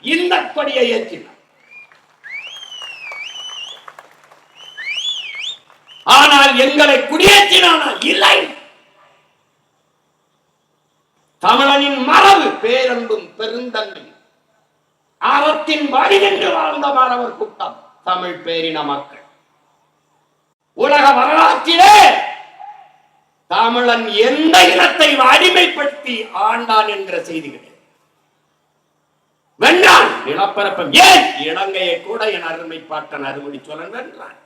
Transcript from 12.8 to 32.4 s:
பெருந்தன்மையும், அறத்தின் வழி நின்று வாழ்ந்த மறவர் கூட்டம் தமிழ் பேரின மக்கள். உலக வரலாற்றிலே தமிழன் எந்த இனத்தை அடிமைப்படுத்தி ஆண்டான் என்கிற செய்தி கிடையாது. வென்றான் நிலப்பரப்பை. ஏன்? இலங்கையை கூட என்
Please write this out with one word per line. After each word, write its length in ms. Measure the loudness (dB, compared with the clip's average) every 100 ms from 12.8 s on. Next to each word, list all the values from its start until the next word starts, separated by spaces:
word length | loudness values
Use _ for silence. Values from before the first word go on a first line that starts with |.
| -2 -4 -6 -8 -8 _
பெருந்தன்மையும், 800 | -10 -10 -10 -10 -10 -14 -20 _ _ _ _ _ _ _ _ _ _ _
அறத்தின் 640 | -2 0 0 -2 -4 -4 -2 0
வழி 220 | 2 2
நின்று 260 | 2 0 -2 -2
வாழ்ந்த 320 | -4 -4 -2 0
மறவர் 400 | 0 -2 -6 -10
கூட்டம் 380 | -12 -10 -14 -14 _ _ -6
தமிழ் 320 | -6 -6 -10 -8
பேரின 380 | -6 -6 -6 -8
மக்கள். 320 | -8 -12 -20 _ _ _ _ _ _ _ _ _ _ _ _ _ _ _ -4
உலக 280 | 0 4 4 4
வரலாற்றிலே 760 | 2 2 2 2 -2 4 8 10 8 4 -4 -12 -20 -20 -20 -20 -20 _ _ _ _ _ _
தமிழன் 540 | -2 0 0 0 0 -2 0 0
எந்த 280 | 2 2 4 4
இனத்தை 360 | 4 0 2 0 4 4
அடிமைப்படுத்தி 840 | 4 4 2 0 -2 -6 -6 -10 -10 -10 -4 -4
ஆண்டான் 440 | -4 0 0 0 -6
என்கிற 240 | -8 -10 -10
செய்தி 200 | -12 -12
கிடையாது. 160 | -20 _ _ _ _ _ _ _ _ _ _ _ _ _ _ _ _ _ _ _ _
வென்றான் 500 | 2 4 6 6 4 -2 -6
நிலப்பரப்பை. 580 | -4 -2 -2 -4 -4 0 4
ஏன்? 200 | 6 6 4 -4 -6
இலங்கையை 480 | -6 -6 -4 -4 -6 -8
கூட 140 | -6 -6
என் 160 | -6